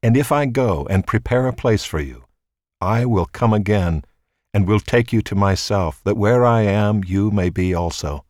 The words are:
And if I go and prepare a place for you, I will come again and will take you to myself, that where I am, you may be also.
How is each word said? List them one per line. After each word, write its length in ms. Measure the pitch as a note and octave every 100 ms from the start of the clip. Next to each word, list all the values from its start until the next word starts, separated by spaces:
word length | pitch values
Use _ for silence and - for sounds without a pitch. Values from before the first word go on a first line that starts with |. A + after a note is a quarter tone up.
And 120 | A#2+ B2
if 160 | C#3+
I 140 | D3 C#3+
go 400 | A#2+ B2+ E2+ C#2
and 200 | F#2+ -
prepare 400 | A2 - B2 B2+
a 60 |
place 300 | A#2+ C3 G#2+
for 160 | - D#2+
you, 260 | C#2 D#2+ - _ _ _ _ _
I 260 | F#2 A2+ B2
will 200 | G#2+ E2+
come 280 | - A#2
again 520 | G#2+ G2 G#2 F2 D#2+ - _ _ _ _
and 140 | G2+ F#2
will 120 | G#2
take 320 | - B2 A#2
you 120 | A#2
to 100 | -
myself, 640 | G2 G2 F#2+ - G2+ F2 D2+
that 140 | - G#2
where 280 | G2+ B2 B2
I 160 | A#2
am, 420 | G#2 G2+ G#2 G#2+
you 280 | F#2 F#2+ G#2
may 180 | G#2 F2+
be 240 | F2 F2+
also. 500 | F2 F2 - D2+ D2 -